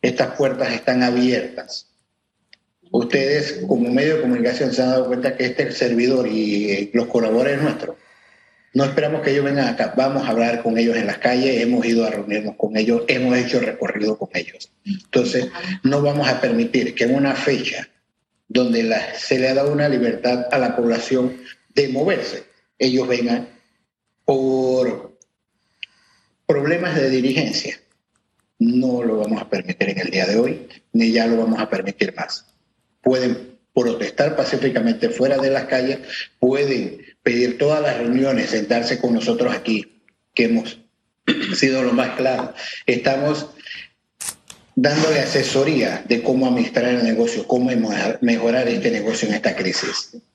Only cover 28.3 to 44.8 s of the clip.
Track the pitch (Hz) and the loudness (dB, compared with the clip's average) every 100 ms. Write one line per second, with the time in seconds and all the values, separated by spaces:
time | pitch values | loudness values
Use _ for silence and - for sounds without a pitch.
28.3 | _ _ _ 117 123 127 123 117 107 107 | _ _ _ 2 2 2 0 0 0 -2
29.3 | 107 - 98 92 90 98 95 92 95 92 | -4 -2 -4 -4 -2 -2 -2 -4 -2 0
30.3 | 107 127 - - - _ 113 113 113 117 | 2 0 -4 -12 -20 _ 0 2 2 2
31.3 | 117 113 113 107 95 95 - 98 - - | 2 0 -2 -2 -4 -6 -4 -4 -4 -10
32.3 | - _ _ _ _ _ _ 131 127 127 | -10 _ _ _ _ _ _ 0 2 0
33.3 | 123 - - _ - 120 117 104 - 147 | -2 -8 -20 _ -2 0 -2 -6 0 0
34.3 | 151 - 131 131 113 113 113 117 - 131 | 0 -2 0 0 0 0 0 -2 0 0
35.3 | 139 135 135 - 131 127 143 - - - | 2 2 0 0 -2 -2 -4 -8 -12 -12
36.3 | _ 127 135 143 123 101 - - _ 123 | _ 0 2 0 -2 -4 -10 -20 _ 0
37.3 | 120 123 117 143 151 147 120 120 127 135 | 2 0 2 0 2 0 -2 0 2 2
38.3 | 123 104 113 104 117 - 127 127 117 120 | 0 0 -2 0 0 0 -2 0 0 0
39.3 | 117 123 123 - 107 - _ _ _ _ | 0 0 -2 -2 -4 -4 _ _ _ _
40.3 | - 117 117 - - _ _ _ _ - | 0 2 2 -2 -14 _ _ _ _ -2
41.3 | - - - 135 131 123 117 120 - 131 | -2 -2 0 2 2 2 2 0 0 -2
42.3 | 123 127 - - - - 120 143 135 147 | -2 -6 -10 -14 -6 -2 0 0 0 0
43.3 | 151 - - - - - _ _ _ - | -2 -6 -16 -18 -18 -18 _ _ _ -12
44.3 | - _ - _ - | -12 _ -20 _ 0